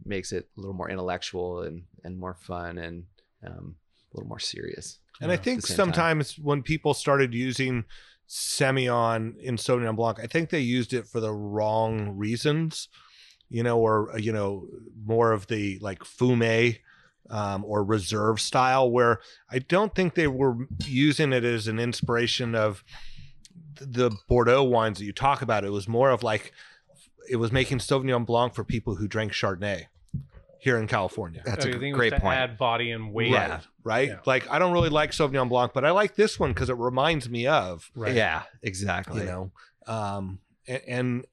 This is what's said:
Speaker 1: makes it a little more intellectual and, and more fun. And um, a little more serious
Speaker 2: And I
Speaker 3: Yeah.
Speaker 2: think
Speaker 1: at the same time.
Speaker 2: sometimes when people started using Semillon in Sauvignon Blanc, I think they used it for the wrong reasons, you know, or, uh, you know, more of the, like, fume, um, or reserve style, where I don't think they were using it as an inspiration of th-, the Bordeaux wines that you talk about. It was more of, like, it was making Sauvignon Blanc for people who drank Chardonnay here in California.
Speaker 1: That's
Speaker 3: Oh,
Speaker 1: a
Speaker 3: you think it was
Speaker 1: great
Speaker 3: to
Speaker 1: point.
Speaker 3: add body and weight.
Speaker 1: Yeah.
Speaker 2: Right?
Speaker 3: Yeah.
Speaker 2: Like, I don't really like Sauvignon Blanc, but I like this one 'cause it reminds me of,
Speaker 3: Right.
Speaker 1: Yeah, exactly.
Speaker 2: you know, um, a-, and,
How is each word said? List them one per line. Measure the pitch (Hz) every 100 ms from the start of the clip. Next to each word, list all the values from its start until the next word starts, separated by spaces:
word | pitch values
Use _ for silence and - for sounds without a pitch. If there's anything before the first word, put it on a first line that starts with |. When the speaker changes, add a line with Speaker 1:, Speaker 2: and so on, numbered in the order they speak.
Speaker 1:
makes | - 98 -
it | 92 - -
a |
little | 98
more | 92 82
intellectual | 95 92 90 - 92 90 87
and, | 82 82 87 _
and | 90 92
more | 92
fun. | 90 - 87 85 85
And | 82 85 87 _ _ _
um, | 87 87 90 85 _ _ _
a | -
little | -
more | -
serious | - - - - - - _ -
Speaker 2:
And | 160
I |
Speaker 3:
Yeah. | 180
Speaker 2:
think | 240 247
Speaker 1:
at |
the | -
same | -
time. | 185
Speaker 2:
sometimes | 160 165 156 143 -
when | 143 143
people | 127 156 151
started | 139 - 139 131
using | 117 131 120 131 123 - - - _ _
Semillon | - - - 135 135 123 120 113 113 113 -
in | 131 117
Sauvignon | - 123 113 110
Blanc, | 117 104
I | 113
think | 160 160
they | 170
used | 120 123 113
it | 127 107
for | 117
the | 110
wrong | 104 104 104 107 110 113 113 104 98
reasons, | 107 117 151 151 160 - - - - - - _ _
you | 117
know, | 120 117
or, | 113 107 107
uh, | 113
you | 107
know, | 110 101 98 - - 113 113
more | 107 113 117
of | 110 95
the, | 110 101 95
like, | 104 92
fume, | - - 123 123 117 113 117 113 _ - _ _ -
um, | 110 101 98
or | 107 104
reserve | 101 110 87 107 107 110
style, | - - 127 131 127
where | 120 117 110 - - _
I | 131
don't | 131 180 208
think | - 180
they | - 151
were | 131 135 117 135 -
using | 147 127 151 143 147
it | 127
as | 120 117 107
an | 110
inspiration | 120 117 - 117 117 - 120
of | 113 107 98 - - - - - - - - - -
th-, | 139
the | 120 123 104 -
Bordeaux | 123 117 131
wines | 131 117 110 92
that |
you | 101
talk | - 139 139
about. | 117 107
It | 98
was | 101 95
more | 117 135
of, | 120
like, | 113 107 - - - - _ _ _ _ -
it | 120
was | 113
making | 131 127 131
Sauvignon | - 135 131 120 117
Blanc | 117 123
for | -
people | 101 113 117 98
who | 104
drank | 110 107
Chardonnay | - 107 90 101 98 - _ _ - - - - -
here | 131 120
in | 107
California. | 120 92 - 90 82
Speaker 1:
That's | - 101
Speaker 3:
Oh, | 131
Speaker 1:
a |
Speaker 3:
you | 123
think | 139
it | 139
was |
Speaker 1:
great | 117
Speaker 3:
to | -
Speaker 1:
point. | 98 131
Speaker 3:
add | 127 110
body | 123 117 117
and | 113 107
weight. | 107 113
Speaker 1:
Yeah. | 123 90 82 - _
Speaker 2:
Right? | 110 113 135
Speaker 3:
Yeah. | 95 -
Speaker 2:
Like, | 127 -
I | 147
don't | 180
really | 175 165
like | 151 151
Sauvignon | - 147 135 127
Blanc, | 123 123
but | 135
I | 147
like | 185 208 -
this | 208 -
one | 156
'cause | - 131
it | 123
reminds | 123 127 151 160 117
me | 117 123
of, | 151 92 85 -
Speaker 3:
Right. | 127 113 123
Speaker 1:
Yeah, | 98 80 - -
exactly. | 113 92 101 87 95 110
Speaker 2:
you | 95
know, | 90 95 - - _ -
um, | 113 104 101 95 95 _ _ -
a-, | 123 -
and, | 123 123 123 -